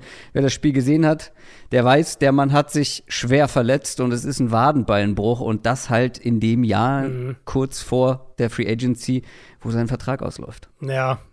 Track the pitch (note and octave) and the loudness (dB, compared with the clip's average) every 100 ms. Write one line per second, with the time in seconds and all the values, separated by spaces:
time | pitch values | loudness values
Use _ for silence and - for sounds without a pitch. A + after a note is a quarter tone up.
0 | - - - B2 C3+ - D3+ C3+ B2+ D#3 | -4 -20 -6 0 0 0 0 2 2 2
1 | D#3 D#3 - - - - - B2 B2 C#3+ | 2 0 -6 -20 -20 -20 -2 2 4 4
2 | D#3+ - C#3 C#3 C#3 C#3+ D3 D3 C#3+ - | 2 0 2 4 4 2 2 0 -2 -4
3 | - - A#2+ C#3 C#3+ C3+ A#2 C#3 - - | -10 -6 2 2 4 2 2 0 -2 -2
4 | B2+ A#2+ C#3+ C3+ B2 A2+ C3+ D3 A2+ G#2 | -2 -2 -4 -2 0 2 4 2 2 2
5 | G2+ G2 G#2+ A#2+ - G#2+ A2+ C3 - A#2 | 2 0 0 0 -2 -2 -2 -4 0 0
6 | B2+ - A#2+ A2+ A2+ A#2 A#2 G#2 B2 C#3 | 0 -2 -2 0 2 2 2 2 0 0
7 | C3+ B2+ B2+ B2+ - C3+ C3+ - - B2+ | -4 -6 -8 -10 -4 -2 -2 -6 -2 0
8 | B2+ C3 - - A#2 - - A#2 B2+ A#2 | 2 0 -8 -4 -4 -2 -2 -2 -2 -2
9 | - B2+ - - - _ A#2 A#2 A#2 B2 | -2 -4 -6 -20 -20 _ -4 -2 -2 -4
10 | - C3 - - - - - _ C3+ C3 | -6 -6 -8 -10 -16 -18 -20 _ -6 -4
11 | C3 B2+ - | -2 -4 -10